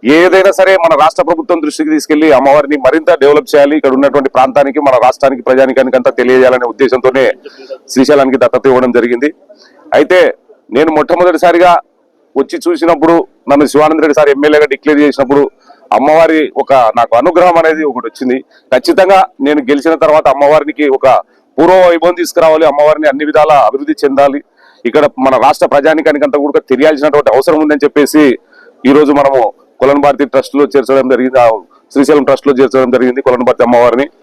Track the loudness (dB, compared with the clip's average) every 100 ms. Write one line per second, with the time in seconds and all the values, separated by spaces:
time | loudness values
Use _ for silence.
0 | 2 2 4 2 2 2 2 2 0 2
1 | 0 0 -4 -2 -4 -4 -4 -6 -4 -4
2 | -2 -2 2 2 2 0 0 -2 0 -2
3 | 0 0 2 2 0 0 2 0 0 0
4 | 0 0 -4 -2 -2 0 -2 -2 -2 0
5 | 0 0 -2 -4 -2 0 0 0 0 0
6 | -2 -2 0 2 2 0 -4 -4 -2 0
7 | -2 0 -2 -4 -12 -20 -20 -20 _ -2
8 | 0 2 0 0 0 0 0 0 0 0
9 | -2 -2 -4 -8 _ -20 _ _ -6 -2
10 | 0 2 0 -2 _ _ _ -2 -2 -2
11 | -2 0 0 0 0 2 2 0 -4 _
12 | _ _ _ -6 -6 -6 -6 -2 -2 0
13 | 2 0 -2 _ -2 0 2 2 0 0
14 | 0 0 0 2 2 2 0 -2 -2 0
15 | 0 0 -2 0 -2 _ _ _ _ -2
16 | 2 2 2 0 -2 -4 0 2 2 0
17 | 0 0 0 2 2 2 0 0 -4 -6
18 | -12 -10 -6 -6 -8 _ _ -4 -2 0
19 | 2 2 0 _ -4 -4 -2 -4 -2 -2
20 | 2 2 0 0 2 0 -2 -4 -2 0
21 | 2 0 -2 _ _ -2 2 4 2 2
22 | 0 -2 -6 0 0 2 0 2 0 2
23 | -2 -2 -2 0 2 2 2 -2 -8 -4
24 | -4 0 0 -2 -12 _ _ _ -4 0
25 | -2 -2 -2 0 0 0 0 0 0 0
26 | 0 -2 -2 -2 -2 -4 -2 -2 0 0
27 | 0 0 0 0 0 -2 0 -2 -2 0
28 | 0 2 0 0 _ _ _ _ 0 2
29 | 2 2 0 0 -2 -6 _ _ -2 0
30 | 0 -2 -2 -4 -4 -2 0 -2 0 -2
31 | 0 -2 0 2 2 0 -8 _ _ -4
32 | 2 2 0 -2 -2 0 0 0 0 0
33 | 0 -2 -2 -2 -2 0 0 2 2 0
34 | -4 _